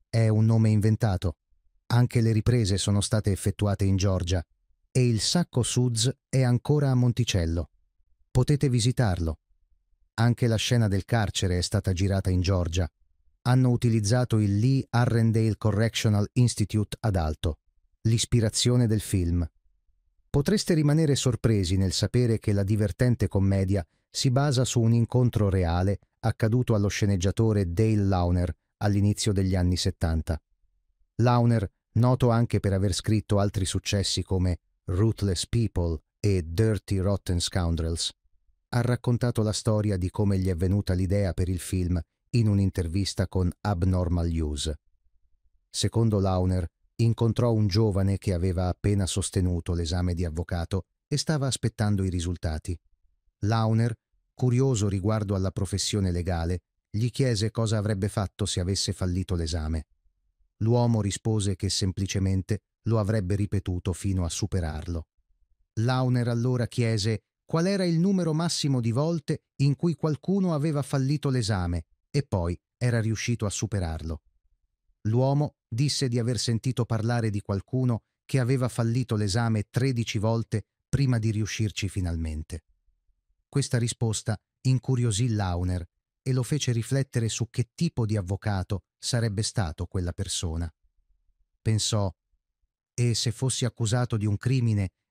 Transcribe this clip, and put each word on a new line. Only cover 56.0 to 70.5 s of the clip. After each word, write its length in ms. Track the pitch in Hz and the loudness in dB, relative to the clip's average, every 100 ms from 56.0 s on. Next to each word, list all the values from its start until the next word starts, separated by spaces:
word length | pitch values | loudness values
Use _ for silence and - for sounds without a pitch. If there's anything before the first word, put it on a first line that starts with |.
| 95 | 0
legale, 500 | 87 85 87 85 90 - _ _ | 0 -2 -2 -2 -4 -8 _ _
gli 180 | 104 120 | -4 -4
chiese 400 | - 135 110 110 | 0 0 0 -2
cosa 280 | - 113 110 | -2 -2 0
avrebbe 300 | 101 101 101 | -2 -2 -2
fatto 380 | - 98 - 101 | -2 -4 -4 -4
se 140 | - | -2
avesse 340 | 90 98 - | -2 -2 -2
fallito 400 | 95 92 90 90 | -4 -2 -2 -2
l'esame. 540 | 87 82 82 78 80 - _ _ _ _ _ _ _ | -2 -2 -4 -2 -4 -6 _ _ _ _ _ _ _
L'uomo 440 | 107 120 120 113 | 2 2 4 2
rispose 540 | 101 - 113 110 98 95 | 0 -2 -2 0 -2 -2
che 140 | 98 | -4
semplicemente 960 | - 95 90 98 101 95 95 90 104 - _ | -2 -2 -2 -4 -2 0 0 -2 -6 -8 _
lo 160 | - 110 | -2 0
avrebbe 360 | 101 110 92 98 | 0 -2 -2 -2
ripetuto 580 | 101 101 92 90 98 | -2 -2 -2 -4 -4
fino 300 | 87 98 92 85 | -4 -2 -2 -2
a 40 | |
superarlo. 800 | - 98 98 82 80 80 85 - _ _ _ _ _ _ - | -4 -4 -2 -4 -6 -8 -8 -8 _ _ _ _ _ _ -4
Launer 480 | 117 127 127 123 120 | 0 0 0 0 0
allora 400 | 117 123 123 113 | -2 0 -2 -2
chiese 560 | - 117 113 101 107 - _ | -2 0 0 -2 -4 -8 _
qual 220 | _ 160 175 | _ -2 0
era 180 | 196 | 0
il 160 | 180 165 | 0 2
numero 340 | 185 190 165 | 2 2 0
massimo 460 | 151 170 - 151 131 | 0 -2 -2 0 0
di 120 | 117 | 0
volte 540 | 117 156 170 - 151 - _ | 0 0 -2 -4 -8 -8 _
in 180 | 139 135 | 0 2
cui 200 | 175 160 | -2 -2
qualcuno 580 | 160 147 - 196 185 | -2 -4 -2 0 0